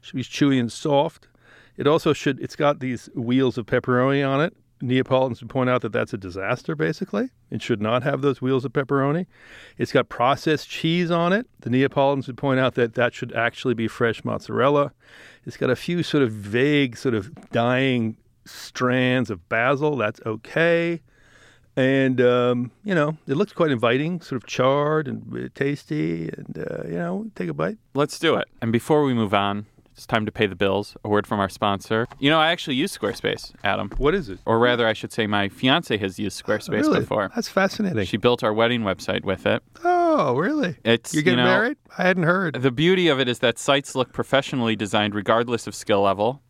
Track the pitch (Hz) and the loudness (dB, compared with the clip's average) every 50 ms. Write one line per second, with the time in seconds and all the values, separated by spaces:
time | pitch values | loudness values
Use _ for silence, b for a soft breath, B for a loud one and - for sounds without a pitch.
0 | _ - - 135 120 - - - 147 143 135 131 120 113 - - - 156 143 139 | _ -10 -8 -8 -8 -6 -2 0 2 4 4 2 0 -2 -6 -8 -2 0 2 2
1 | 151 165 - - _ _ _ b b b b b b b b - 127 143 156 160 | 2 0 -6 -12 _ _ _ b b b b b b b b 0 2 2 2 4
2 | - 156 143 - - 151 131 - - - - - 151 143 - - 131 131 123 107 | 4 2 0 2 0 -2 -2 -2 -6 -12 -4 0 0 0 2 0 -4 -6 -6 -6
3 | - - - - 117 117 123 135 135 123 - 127 107 - - 123 - - 127 123 | -10 -10 -8 -6 -2 2 2 2 2 2 0 -4 -4 -2 -2 -2 0 2 2 2
4 | 127 135 139 139 143 135 135 139 156 175 - _ _ _ _ _ 147 123 127 131 | 2 2 2 0 0 0 0 0 0 -2 -4 _ _ _ _ _ -4 0 0 0
5 | 127 - 135 131 131 135 117 - 120 110 - 135 127 127 123 123 - 110 101 117 | 2 2 2 2 2 0 -2 -8 -10 -6 -2 0 0 2 0 0 -2 -2 -2 -2
6 | 113 - - 104 98 92 87 95 95 101 123 123 - - 160 147 160 160 160 - | -4 -2 -6 -10 -10 -10 -10 -6 -4 -4 -4 -4 -4 -8 -4 -2 -2 -2 -2 -4
7 | 196 - - 202 247 262 _ _ _ _ - 110 - - 120 101 104 107 120 127 | -8 -6 -4 -4 -4 -6 _ _ _ _ -10 -10 -2 -2 -2 0 0 0 0 0
8 | 120 143 139 135 135 143 127 - 131 127 135 131 123 135 - 151 139 - 143 139 | 0 -2 -2 0 0 -2 -2 0 -2 -2 0 0 -2 -2 -4 -4 -2 0 0 0
9 | 135 139 147 170 180 B B B B B B B B B B - 127 - - 135 | 2 0 0 -2 -4 B B B B B B B B B B -6 -6 2 2 0
10 | 120 _ - - 120 127 143 131 - 160 156 139 - - - - - 160 165 175 | 0 _ -2 0 2 2 2 0 0 -2 -2 -2 -4 -10 -10 -4 -2 0 0 0
11 | 180 165 175 170 170 175 185 214 247 _ _ _ - - 120 131 135 135 - 143 | 0 0 0 0 0 0 0 -2 -2 _ _ _ -4 -2 2 2 2 2 2 2
12 | 139 139 143 139 123 - 123 - - 139 131 131 131 123 - 131 120 113 - 127 | 2 2 2 -2 -4 -8 -10 -4 -2 0 2 2 2 0 2 0 -2 0 0 0
13 | 120 120 - - 127 120 123 117 117 117 - - - 131 120 110 113 110 - - | 0 0 -2 -6 -12 -6 -4 -2 -2 -2 -2 -2 -2 -2 -2 0 -2 -4 -2 -2
14 | 123 117 110 - - 120 110 101 - - 117 113 120 139 147 143 143 135 _ B | -2 -2 -2 -4 -6 -6 -6 -6 -6 -6 -2 2 2 4 4 2 0 -2 _ B
15 | B B B B B B B B B - - - 135 127 123 - - - 175 175 | B B B B B B B B B -16 -8 -4 -2 -2 -2 -2 -2 -4 -2 -2
16 | 156 - - 151 135 113 110 107 101 101 101 120 131 147 147 143 139 127 117 - | -2 0 2 2 2 2 0 -6 -8 -2 0 2 2 4 4 2 2 0 -4 -4
17 | - 135 113 107 98 - - - - - - 120 117 120 127 127 135 135 127 120 | -2 -2 -2 -2 -4 -6 -16 -20 -18 -4 -2 0 0 2 2 2 2 2 0 0
18 | 113 110 110 _ _ _ _ _ _ - - - - - _ - 127 123 123 127 | -2 -2 -6 _ _ _ _ _ _ -20 -20 -18 -18 -14 _ -2 0 2 2 2
19 | 127 127 127 131 120 107 104 87 _ _ 113 113 117 131 143 135 151 151 147 127 | 2 2 2 0 0 -2 -6 -10 _ _ 0 2 2 2 2 2 0 -2 0 0
20 | 107 107 - - - 113 110 110 - - - 156 165 170 170 170 170 170 170 160 | -2 -2 -2 -6 -6 -6 -6 -6 -10 -6 -2 0 2 4 2 2 0 -2 -4 -6
21 | _ b b b b b b b b b b b b b _ - 131 131 135 135 | _ b b b b b b b b b b b b b _ 0 2 4 4 4
22 | 135 131 131 123 123 123 123 123 123 123 123 120 123 123 _ _ - 208 190 165 | 2 2 4 4 4 4 4 4 2 2 0 0 -2 -6 _ _ -6 -2 0 0
23 | 147 151 160 - _ - 135 156 208 - - - 170 156 135 113 113 117 123 131 | 0 0 -4 -8 _ -4 -2 -2 -2 -2 0 0 0 2 2 2 2 2 2 2
24 | 151 165 180 165 - - 139 123 - - - - 127 135 139 143 147 147 156 156 | 0 -2 -6 -8 -8 -8 -8 -8 -8 -6 -2 0 2 2 2 2 2 0 0 0
25 | 151 135 113 110 110 113 120 120 127 127 _ - 139 143 143 - - - 151 151 | -2 -4 -8 -8 -10 -10 -8 -8 -8 -10 _ -4 -2 -2 -2 -4 -6 -6 -4 -2
26 | 156 - - - - - - - - - - - - - - - - - 165 175 | -2 -2 -2 -4 -6 -8 -10 -12 -14 -12 -10 -10 -8 -8 -8 -8 -8 -6 -6 -6
27 | 175 170 185 196 220 220 _ - 185 170 - 143 78 92 220 - _ _ _ 135 | -4 -4 -6 -6 -8 -10 _ -8 -8 -6 -4 -4 -4 -4 -6 -8 _ _ _ -2
28 | 147 147 - - 160 160 127 101 - _ - - - 117 113 117 - - 160 151 | -2 -2 -2 -2 2 2 2 2 0 _ -8 -6 -2 0 0 0 2 2 2 4
29 | 147 135 123 117 110 98 104 101 101 101 101 104 104 _ _ _ _ _ _ - | 4 2 2 0 0 2 2 2 2 2 -2 -4 -8 _ _ _ _ _ _ -20
30 | - - 127 113 107 107 - - 110 98 92 90 104 98 95 101 104 - - - | -6 0 0 0 0 0 0 0 0 0 2 0 2 2 2 0 -2 -4 -12 -10
31 | - 104 104 104 101 - 113 104 98 98 - - 117 104 101 98 - - 113 110 | -4 0 0 0 2 0 0 0 0 -2 -2 -2 0 0 0 -2 -2 -2 -2 -2
32 | 120 - - - 139 139 156 160 156 160 175 175 - 170 135 127 160 196 - - | -2 -4 -6 0 2 2 4 4 2 2 0 -2 -4 -4 -2 -2 -2 -4 -4 -4
33 | - 101 113 - - 107 104 - - - - - - 101 98 101 101 101 - - | -4 -4 -4 -2 -4 -4 -4 -4 -8 -18 -20 -4 -2 -2 0 0 -4 -6 -4 0
34 | 123 147 175 202 151 101 90 85 - - 113 113 120 123 123 117 117 113 110 - | 0 0 0 0 -4 -8 -12 -8 -2 0 2 4 4 4 4 2 2 0 0 -2
35 | - 110 - - 110 104 104 101 101 98 - - - 131 139 170 165 - 123 101 | -6 -8 -4 -4 -2 0 0 0 0 -2 -4 -2 0 2 2 2 0 -2 -2 -2
36 | 104 98 92 - 104 95 - - - - 107 107 - - 104 107 294 311 - 156 | -2 -4 -4 -4 -6 -6 -6 -8 -4 -4 -4 -4 -2 -4 -2 0 2 2 2 0
37 | 123 - 101 107 101 95 - 240 - - - 196 190 202 - - 107 90 - 110 | 0 -2 -2 -2 -2 -2 -4 -8 -8 -4 -2 0 0 0 -2 -4 -4 -2 -2 -2
38 | 95 87 - 104 - 123 123 117 - 110 107 110 113 117 123 117 110 101 92 - | -2 -2 -4 2 2 2 2 4 0 0 2 4 4 2 2 0 0 -2 -2 -2
39 | - - 95 101 - 98 95 - - 101 107 - _ _ _ - - 349 359 349 | -4 -4 -4 -2 0 -2 -2 0 0 0 0 0 _ _ _ -4 0 2 2 4
40 | 349 339 311 269 170 135 120 131 170 226 311 302 254 175 147 - _ 110 120 117 | 4 2 2 2 2 0 0 0 0 0 -2 -2 -2 -4 -4 -4 _ 2 2 2
41 | - - - 156 151 180 - 123 - 180 185 196 220 247 302 _ _ _ - - | 0 -2 -2 0 2 2 4 4 4 4 4 2 2 0 -4 _ _ _ -6 0
42 | 180 180 185 185 165 160 175 190 190 165 127 123 123 135 120 117 156 175 190 185 | 2 2 2 2 2 2 2 2 0 -2 -4 0 0 0 2 4 4 4 4 4
43 | 180 160 143 131 131 123 120 - - 117 117 - - - 139 143 139 - - 131 | 4 4 4 4 2 0 0 2 2 0 0 2 2 2 2 2 2 -2 -2 -2
44 | 123 - - - 120 - - 135 135 - - 131 117 113 110 98 107 98 110 107 | -2 -2 -2 -6 -2 2 2 2 2 0 -4 -2 0 0 0 0 -2 0 2 2
45 | 104 104 101 104 98 120 113 113 120 120 120 110 - 107 101 - - - 107 98 | 2 2 -2 -2 2 2 2 2 2 0 -2 -4 -4 -8 -12 -10 0 2 4 4
46 | 101 98 95 98 104 117 135 139 _ | 4 4 2 2 0 0 0 -4 _